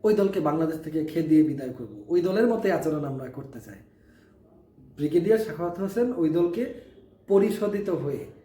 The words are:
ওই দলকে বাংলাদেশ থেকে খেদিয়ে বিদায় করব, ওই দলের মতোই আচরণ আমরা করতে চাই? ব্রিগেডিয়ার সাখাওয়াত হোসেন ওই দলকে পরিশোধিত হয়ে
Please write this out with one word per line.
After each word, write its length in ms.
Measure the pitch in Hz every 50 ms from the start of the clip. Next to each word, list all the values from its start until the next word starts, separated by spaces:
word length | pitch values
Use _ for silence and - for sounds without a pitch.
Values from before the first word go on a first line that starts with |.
| -
ওই 100 | 214 208
দলকে 260 | 196 202 190 196 190
বাংলাদেশ 420 | 156 147 147 160 165 156 160 -
থেকে 240 | - 156 151 160 151
খেদিয়ে 380 | - - 170 156 151 156 156 151
বিদায় 300 | 143 139 135 131 127 123
করব, 260 | - 120 104 104 104 -
ওই 140 | - 170 180
দলের 260 | 170 185 185 214 240
মতোই 240 | 233 226 214 196 196
আচরণ 340 | 175 151 - 160 151 151 143
আমরা 220 | 139 131 131 131
করতে 320 | 127 - 139 - - - 113
চাই? 180 | - - 98 98 - _ _ _ _ - _ _ _ _ _ _ _ _ _ - - _ _ - - - -
ব্রিগেডিয়ার 440 | - 147 - 165 175 170 208 220 220
সাখাওয়াত 400 | 220 - 147 156 175 175 175 185
হোসেন 340 | 196 190 - 233 247 254 -
ওই 120 | 180 160 156
দলকে 440 | 156 170 175 170 175 220 254 - - - - - - - - - _ _ _
পরিশোধিত 640 | - 202 196 202 220 - - 214 202 202 202 - 196
হয়ে 360 | 175 143 139 143 139 - - - - -